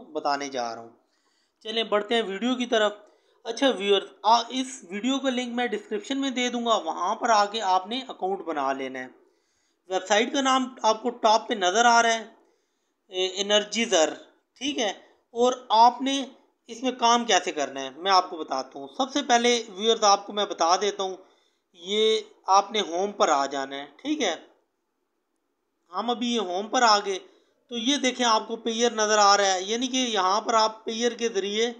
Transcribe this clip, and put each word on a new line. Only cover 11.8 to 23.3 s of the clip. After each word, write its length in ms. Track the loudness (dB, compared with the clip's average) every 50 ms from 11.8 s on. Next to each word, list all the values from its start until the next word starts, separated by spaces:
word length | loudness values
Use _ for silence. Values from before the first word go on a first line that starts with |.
| 4
आ 140 | 6 6 6
रहा 120 | 6 4 2
है, 180 | -2 -4 -10 -20 _ _ _ _ _ _ _ _ _ _ _ _ _ _ _ -4
ए-, 200 | -4 -2 -2 -2 -4
एनर्जीजर, 760 | -2 2 2 0 0 0 -4 -4 -2 2 4 4 4 2 0 -4 -12 -20 _ _ _ _ _ -10
ठीक 180 | -8 -6 -4 -4
है। 180 | -4 -4 -4 -8 -14 _ _ _ _ _ -4
और 320 | 0 0 0 0 -2 -4 0 4
आपने 520 | 6 6 6 4 2 -4 -4 -4 -4 -6 -8 -12 _ _ _ _ _ _ -18
इसमें 280 | -12 -6 -4 -4 -2
काम 280 | 0 2 4 4 4 4
कैसे 280 | 2 2 2 2 0 -4
करना 280 | -4 -4 -6 -6 -8
है 140 | -10 -10 -10 -6
मैं 120 | 0 2 4
आपको 240 | 4 4 2 -2 -10
बताता 400 | -8 -6 -6 -6 -6 -8 -10 -16
हूँ। 100 | -16 -10
सबसे 300 | -4 -4 -4 -2 -2 -4 0
पहले 300 | 2 2 2 4 2 0 0 -2 -8
व्यूअर्स 320 | -10 -4 0 0 0 4 4
आपको 260 | 4 4 4 2 -4 -6
मैं 140 | -4 -4 -4
बता 280 | -2 0 2 2 2 2
देता 240 | 0 -2 -4 -4 -6
हूँ, 160 | -6 -8 -10 -16 _ _ _ _ _ _ _ _ _ _ _
ये 440 | -10 -4 -2 0 2 2 0 0 -4 -8 _ _ _ 2
आपने 300 | 4 4 4 2 -2 -4 -4
होम 300 | -2 -2 -4 -4 -2 -2
पर 180 | 0 2 2